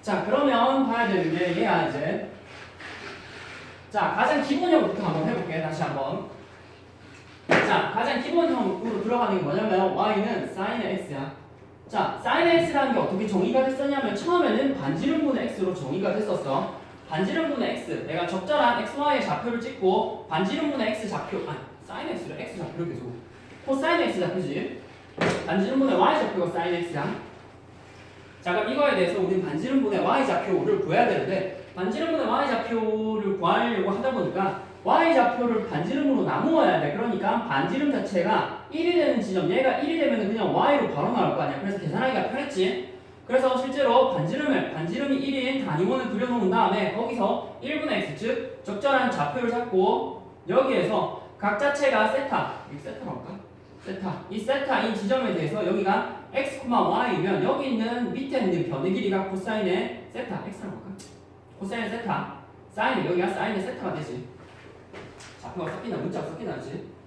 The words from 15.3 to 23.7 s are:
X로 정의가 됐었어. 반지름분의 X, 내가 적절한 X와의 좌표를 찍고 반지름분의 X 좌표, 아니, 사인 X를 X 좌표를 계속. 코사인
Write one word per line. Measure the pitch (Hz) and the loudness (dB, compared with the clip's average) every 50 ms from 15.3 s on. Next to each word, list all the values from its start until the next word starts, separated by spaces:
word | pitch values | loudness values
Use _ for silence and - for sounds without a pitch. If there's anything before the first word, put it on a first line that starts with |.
| 247 220 - | 2 0 0
X로 | - - - 185 180 175 | -2 -2 -2 -2 -2 0
정의가 | 147 139 131 147 190 202 220 208 | -2 -4 -4 -2 0 0 0 0
됐었어. | 214 214 - 180 170 - 135 135 - 190 - - - - - - - - - | 0 0 0 -2 -2 0 0 0 0 -2 -2 -8 -12 -14 -18 -18 -20 -12 -6
반지름분의 | 160 160 190 - 285 320 320 302 277 254 190 - - - | -2 0 0 0 0 0 0 0 0 0 -2 -2 -2 -4
X, | - - - 110 - | -6 -6 -6 -6 -4
내가 | - 156 - - | -4 -4 -2 -2
적절한 | - 190 190 - - 294 285 262 - 233 240 226 | -2 -2 -4 -2 0 2 4 4 4 4 2 -2
X와의 | - - 277 294 294 285 247 208 | -4 -4 -2 0 2 2 2 0
좌표를 | - - - 226 240 226 - | -2 -2 -2 -2 -4 -4 -4
찍고 | - 262 - - 196 185 214 - - - - - - - | -6 -8 -6 0 2 2 4 4 0 -2 -4 -10 -8 -4
반지름분의 | - - 190 196 - 330 320 294 269 262 226 - | -2 -2 0 0 0 -2 -2 -2 -2 0 -2 -2
X | 214 - 220 196 | -2 -4 -6 -6
좌표, | 180 151 - - 196 - - - | -6 -6 -6 -6 -6 -6 -6 -6
아니, | 147 - - - - - - | -8 -10 -10 -14 -18 -20 -16
사인 | - - - 302 320 | -12 -12 -10 -6 -6
X를 | - - - - - - | -6 -6 -8 -10 -10 -10
X | - - - 185 | -10 -10 -8 -10
좌표를 | 165 147 - - 165 147 - | -10 -8 -6 -6 -6 -6 -6
계속. | - 123 120 120 - - - - - - - - - - | -8 -10 -10 -12 -12 -14 -18 -20 -20 -20 -20 -20 -14 -4
코사인 | - | -2